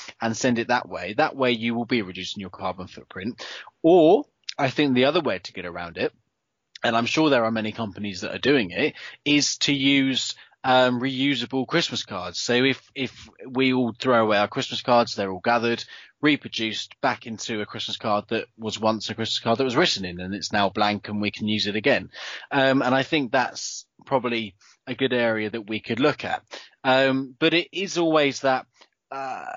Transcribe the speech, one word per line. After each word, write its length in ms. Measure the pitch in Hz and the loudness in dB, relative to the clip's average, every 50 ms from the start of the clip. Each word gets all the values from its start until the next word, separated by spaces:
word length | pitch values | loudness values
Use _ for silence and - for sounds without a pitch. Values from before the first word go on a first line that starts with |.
| - - - - | -20 -20 -10 -6
and 160 | 113 113 113 | -4 -4 -2
send 240 | - - 131 120 113 | 0 0 0 0 0
it 80 | 113 - | 0 0
that 200 | 120 123 - - | 0 0 -2 -4
way. 260 | 92 82 90 90 104 | -8 -8 -8 -6 -2
That 200 | 117 156 151 - | -2 -2 -2 0
way 160 | 135 131 123 | 0 0 0
you 240 | 120 113 113 117 117 | 0 0 0 -2 -2
will 120 | 117 120 | -2 -2
be 160 | - 127 120 101 | 0 0 0 -2
reducing 380 | 92 90 92 90 - - 101 | -2 -6 -10 -10 -10 -10 -10
your 100 | 98 90 | -10 -12
carbon 360 | - - 98 95 90 95 92 | -10 -8 -6 -6 -6 -6 -10
footprint. 580 | 90 - - - - - 95 92 113 120 - - - - - - - - _ - | -14 -16 -18 -20 -16 -12 -10 -8 -8 -8 -8 -12 -14 -14 -16 -16 -20 -8 _ 4
Or 440 | 160 175 185 156 156 190 277 294 - _ _ _ - - | 6 8 8 8 8 6 6 4 -2 _ _ _ -12 -6
I 140 | - 147 131 | -2 -2 -2
think 240 | 127 - 151 143 127 | 0 0 2 2 4
the 120 | 123 127 | 4 4
other 140 | 139 151 180 | 4 4 2
way 200 | 156 127 101 90 | 0 -2 -2 -4
to 120 | - - - | -6 -12 -12
get 140 | - 87 | -12 -10
around 320 | 87 85 85 87 85 85 87 | -10 -10 -10 -12 -10 -6 -4
it, 140 | 110 - - _ _ _ _ _ _ _ _ _ _ _ - - - | -6 -6 -6 _ _ _ _ _ _ _ _ _ _ _ -10 -4 -2
and 120 | 117 113 | 0 2
I'm 100 | 117 120 | 2 0
sure 240 | 117 - 156 156 156 | 0 2 2 4 4
there 140 | 139 123 113 | 4 4 4
are 60 | 113 113 | 2 0
many 180 | 113 107 107 104 | -2 -2 -4 -4
companies 500 | - 117 104 92 101 104 104 95 90 101 | -6 -6 -8 -6 -8 -8 -8 -8 -8 -8
that 120 | - - | -8 -8
are 40 | 95 | -2
doing 300 | - 123 147 139 107 87 | 2 4 4 4 2 0
it, 240 | 87 92 131 156 - - - - - - - | -2 -2 -2 -2 -4 -6 -14 -18 -18 -6 0
is 340 | 151 147 147 139 - - - | 2 2 4 2 2 -2 -2
to 140 | - - 143 | 0 0 0
use, 640 | 139 135 139 139 139 135 135 131 117 - - - - - - _ _ - | 2 2 4 4 4 2 2 0 -2 -2 -4 -8 -10 -16 -20 _ _ 0
um, 360 | 131 127 127 127 127 123 120 | 4 6 6 6 4 4 0
reusable 640 | 123 135 135 127 135 143 143 120 120 117 - 135 127 | -2 -2 -2 0 0 0 0 0 -2 -2 -2 -4 -2
Christmas 380 | - - 165 170 - - 104 - | 0 0 0 0 0 -4 -6 -6
cards. 360 | - 107 92 90 90 87 - | -6 -8 -8 -8 -8 -8 -6
So 140 | - - 120 123 131 | -2 0 2 4 4
if, 260 | 135 127 - - _ - | 2 0 -2 -6 _ -10
if 340 | - 135 117 - - - 113 - - - 127 | -8 -8 -8 -8 -12 -20 -20 -20 -20 -16 -6
we 240 | 131 127 131 131 127 | -2 0 2 2 2
all 220 | 127 127 117 110 - | 2 0 0 -2 -2
throw 240 | - 131 123 117 113 | 0 2 4 4 4
away 140 | 110 104 101 | 4 4 4
our 100 | 104 101 | 2 2
Christmas 340 | - 139 127 - - - - | 0 -4 -4 -4 -6 -4 0
cards, 320 | - 123 120 117 113 - | 4 4 4 4 2 0
they're 160 | - 101 95 | -4 -4 -4
all 100 | 95 92 | -6 -2
gathered, 440 | - 120 120 120 113 117 117 113 - - - - - - _ _ | 0 2 2 2 2 0 -2 -2 -4 -10 -18 -20 -20 -20 _ _
reproduced 800 | - 151 147 135 - 131 - - 113 110 107 - - - - - | 0 2 2 0 -2 -6 -8 -6 -4 -4 -4 -6 -10 -12 -6 -2
back 260 | - 135 120 - - | -2 -2 -2 -2 -6
into 340 | 120 113 104 - - 120 107 | -10 -10 -8 -8 -6 -4 -4
a 60 | 104 | -6
Christmas 300 | - - 113 - - 107 - | -6 -8 -10 -8 -8 -8 -6
card 260 | - 117 104 104 104 - | -2 0 0 0 -2 -2
that 180 | 117 110 - - _ - | -4 -4 -4 -6 _ -10
was 220 | 113 110 101 98 | -8 -8 -4 0
once 300 | 110 110 110 107 - - | 0 0 0 0 -2 -6
a 40 | 107 | -6
Christmas 240 | - 110 104 - - | -6 -4 -4 -4 -2
card 200 | - 117 117 110 | 0 0 2 2
that 60 | 135 | 2
was 120 | 131 117 | 2 2
written 280 | 139 180 175 - 101 95 | 2 2 2 2 -2 -4
in, 160 | 90 87 87 | -8 -8 -8
and 140 | 90 92 98 | -8 -8 -8
it's 180 | 95 80 - - | -8 -6 -4 0
now 180 | 104 101 98 | 0 0 0
blank 380 | 95 107 104 104 104 101 - - | 0 0 0 0 0 -2 -4 -6
and 120 | 104 104 | -6 -4
we 100 | 104 104 | -2 -4
can 160 | - - 113 | -4 -4 -2
use 200 | 107 107 104 101 104 | -2 -2 -2 -2 -2
it 80 | 101 | -2
again. 340 | 110 104 143 127 95 92 - - - - - - - - - | 0 2 2 2 2 0 -4 -12 -14 -14 -12 -12 -14 -10 -4
Um, 320 | - 139 135 135 131 135 131 | 0 2 4 4 4 4 4
and 120 | 123 127 | 2 2
I 100 | 131 135 | 2 2
think 260 | - - 156 139 113 | 0 0 -2 0 0
that's 560 | 120 135 120 - - - - - - - - _ _ _ - | 0 0 0 0 -4 -8 -10 -10 -12 -14 -16 _ _ _ -4
probably 500 | - 139 131 113 123 120 113 113 101 - _ _ - _ _ _ | -2 -2 0 0 0 -2 -4 -4 -6 -10 _ _ -20 _ _ _
a 80 | - 123 | -10 -4
good 160 | - 135 127 127 | -2 -2 0 2
area 380 | 123 120 117 110 110 107 107 | 2 2 2 2 0 -2 -4
that 180 | 95 117 104 98 | -4 -6 -6 -6
we 100 | 110 107 | -6 -6
could 200 | - - 117 107 | -4 -4 0 2
look 240 | 135 - 135 - - | 2 2 2 0 -4
at. 180 | 90 - - - _ - - - - _ _ - | -6 -6 -6 -8 _ -18 -18 -18 -20 _ _ 0
Um, 540 | 131 131 131 135 135 131 131 135 127 - - | 2 4 4 4 4 2 0 -2 -6 -4 0
but 160 | 160 160 156 | 2 2 2
it 140 | 170 170 - - | 2 0 -2 -4
is 240 | 165 196 185 151 170 | -8 -6 -4 -2 0
always 420 | 175 165 156 156 147 143 127 - | 2 4 4 4 4 2 2 0
that, 260 | - 135 131 127 - _ _ _ - _ _ _ _ _ | 0 0 0 0 -2 _ _ _ -20 _ _ _ _ _
uh, 340 | 131 139 135 131 113 92 71 - - | -12 -10 -8 -8 -8 -10 -10 -10 -8